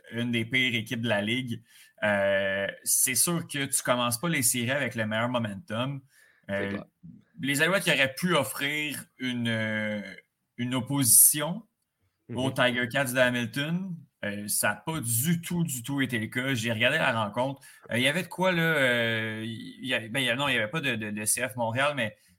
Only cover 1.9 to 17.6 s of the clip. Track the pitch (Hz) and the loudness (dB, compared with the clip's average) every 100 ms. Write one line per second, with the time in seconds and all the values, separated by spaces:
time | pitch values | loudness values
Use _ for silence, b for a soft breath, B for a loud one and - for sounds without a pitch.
1.9 | - 104 101 98 98 98 98 98 - - | -2 2 4 4 4 2 0 -2 -4 -2
2.9 | - 131 123 - 170 165 143 139 - - | 2 2 2 2 0 -2 -4 -2 -2 0
3.9 | 123 120 113 170 156 120 127 120 143 123 | 2 2 0 0 0 0 0 0 0 -2
4.9 | 117 107 110 120 127 110 95 - 110 135 | -2 -2 0 0 0 -4 -6 -6 -4 -4
5.9 | 139 b b b b - 98 98 101 - | -6 b b b b -6 -4 -2 -6 -10
6.9 | _ - - _ - 131 143 160 196 180 | _ -20 -20 _ -6 -2 2 2 2 2
7.9 | 135 135 - 180 156 123 - 143 151 151 | 2 2 2 2 2 0 -2 -4 -2 -4
8.9 | 131 - - 127 123 117 113 110 110 107 | -6 -12 -8 -4 -2 0 0 0 -2 -2
9.9 | 107 95 92 - _ _ - 123 127 117 | -4 -8 -14 -20 _ _ -6 -4 -2 0
10.9 | 139 127 - - 151 151 208 - _ _ | 2 4 8 6 4 0 -4 -10 _ _
11.9 | _ _ _ - 120 131 127 123 120 120 | _ _ _ -10 -2 0 2 2 2 0
12.9 | 139 131 127 123 123 117 143 151 175 190 | 0 0 4 4 2 -2 -2 -2 -2 -4
13.9 | 165 - _ 101 101 104 - 110 104 - | -10 -14 _ -6 -6 -4 0 0 -2 -4
14.9 | 160 117 117 151 170 - 175 165 127 117 | -6 -2 0 2 0 0 -2 -2 -4 -4
15.9 | 139 135 120 110 127 131 127 117 110 120 | -2 0 0 -2 -2 -2 0 0 2 2
16.9 | 160 147 113 104 123 135 135 | 4 2 2 0 0 -2 -4